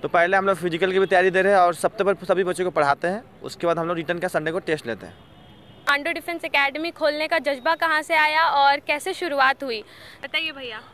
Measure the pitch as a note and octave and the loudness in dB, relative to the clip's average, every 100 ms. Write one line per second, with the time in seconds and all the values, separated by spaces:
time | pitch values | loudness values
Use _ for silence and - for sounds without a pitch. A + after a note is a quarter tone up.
0 | D#3 F3+ E3+ G3 F#3+ F#3 F3 E3 F#3 F#3+ | 0 2 4 2 2 -2 -2 -2 0 2
1 | F#3+ F#3 F#3 F3 F#3+ G3 F3+ E3+ F3 - | 4 4 4 4 4 4 4 2 -4 0
2 | F#3+ G3 F3+ F#3 F3+ F3 F#3 D#3 C#3+ C#3 | 0 0 0 0 0 -2 -2 0 2 2
3 | E3+ G3 - - - - E3+ E3 E3 F3 | 0 -4 -8 -16 -14 -4 -2 0 -2 -4
4 | D#3+ F3 F3+ E3+ D#3 E3 - D#3 A#2 G#2+ | -4 -4 -2 -2 -2 -4 -4 -4 -4 -10
5 | - - - - - - - - - C#4+ | -10 -20 -20 -20 -20 -20 -20 -12 -2 -2
6 | C#4+ E4+ D#4 E4+ C#4+ C#4+ C#4 C#4 E4 - | -2 -6 -6 -8 -2 0 0 -2 -8 -2
7 | D4+ D4 D#4+ E4 C#4 C#4 B3+ E4 E4 D#4 | -2 0 -2 -2 -2 -2 -2 0 0 0
8 | D4+ D#4+ D4+ D#4 E4 C#4+ C#4 C#4+ - D4 | 0 2 4 4 2 4 4 4 0 -4
9 | F#4 F4+ F4 C#4 C4 C4+ C4+ A3+ G3+ - | -2 -4 -4 2 2 2 -4 -8 -10 -20
10 | - - C#4 D#4 D#4+ C#4 B3+ A3 - | -20 -18 -8 -6 -6 -10 -14 -14 -18